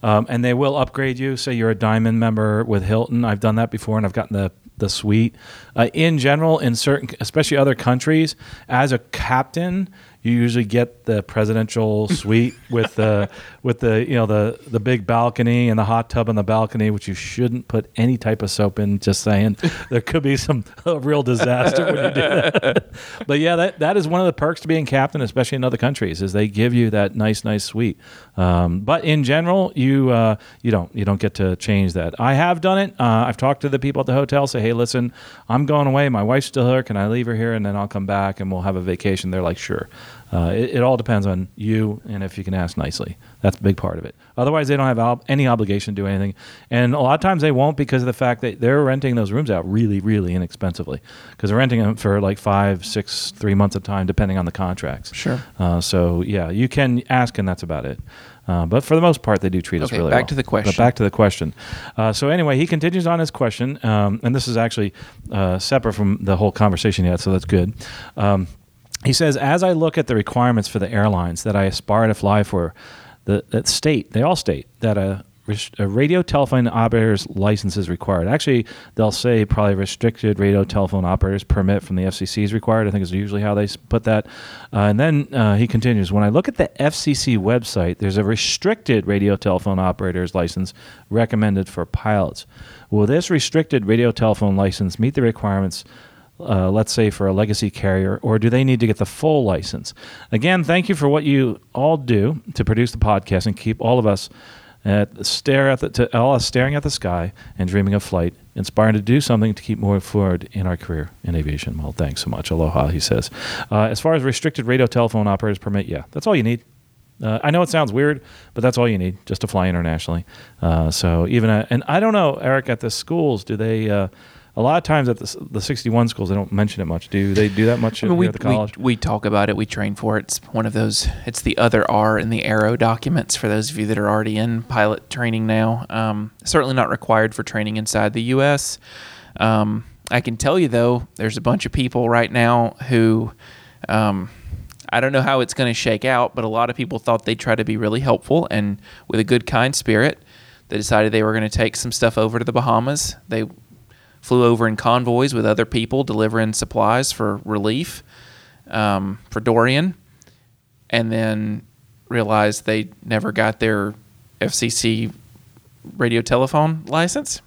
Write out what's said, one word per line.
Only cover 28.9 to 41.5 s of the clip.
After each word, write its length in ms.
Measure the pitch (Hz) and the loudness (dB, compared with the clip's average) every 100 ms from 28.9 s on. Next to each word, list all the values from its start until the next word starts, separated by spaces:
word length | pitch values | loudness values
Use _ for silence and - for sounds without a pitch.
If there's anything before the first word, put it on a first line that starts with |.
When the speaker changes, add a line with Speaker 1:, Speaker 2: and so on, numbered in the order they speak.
| 165 | 0
Speaker 1:
in 180 | 160 151 | 2 0
general, 480 | 131 147 170 190 185 | 2 0 2 2 0
you, 340 | - 131 139 131 | 0 2 4 4
uh, 260 | 117 113 107 - - | 4 4 0 -4 -8
you 80 | 120 | 0
don't, 200 | 107 87 - | 0 0 -4
you 80 | |
don't 160 | 101 101 | 0 0
get 140 | 104 | 0
to 220 | - 95 90 | 0 -2 -2
change 360 | - 101 95 | 0 2 2
that. 220 | 87 85 82 | 0 -4 -2
I 140 | 117 | 0
have 300 | 135 175 175 | 2 2 2
done 160 | 180 190 | 2 0
it. 120 | 196 - | -2 0
Uh, 260 | 123 113 123 | 2 2 0
I've 80 | 113 | 0
talked 240 | 131 139 | -2 0
to 60 | 143 | -2
the 100 | 135 | -2
people 220 | 135 139 | -2 -2
at 60 | 127 | 0
the 80 | |
hotel, 320 | 127 139 143 139 | 0 2 0 0
say, 140 | 127 | 0
"Hey, 120 | 110 | 0
listen, 400 | 117 120 131 120 - - - - | 0 0 0 -2 -6 -20 -20 -2
I'm 180 | 117 143 | 0 2
going 200 | 147 143 | 2 2
away. 220 | 135 143 | 2 2
My 140 | 117 | 0
wife's 240 | 104 131 135 | 2 0 0
still 200 | - 123 | 0 2
here. 120 | 131 | 2
Can 140 | 123 104 | 0 -2
I 100 | 101 | 0
leave 180 | 120 120 | -2 -2
her 80 | 113 | -2
here? 160 | 117 | -2
And 140 | 113 104 | -2 -2
then 100 | 101 | -4
I'll 120 | 101 | -4
come 180 | 107 98 | -4 -2
back 340 | 101 98 95 | -2 -2 -4
and 100 | 95 | -4
we'll 120 | 92 | -4
have 140 | 92 92 | -2 -2
a 40 | 90 | -2
vacation." 360 | 87 101 95 92 | -2 -2 -2 -2
They're 180 | 92 87 | -2 -2
like, 80 | 85 | -4
"Sure." 300 | - - - - - - - | -6 -6 -8 -16 -20 -20 -6
Uh, 220 | 90 85 | -2 0
it, 220 | 98 123 - | 0 -2 0
it 60 | |
all 160 | 123 127 | 2 0
depends 280 | 117 110 98 | 0 0 0
on 220 | 92 92 | -2 -4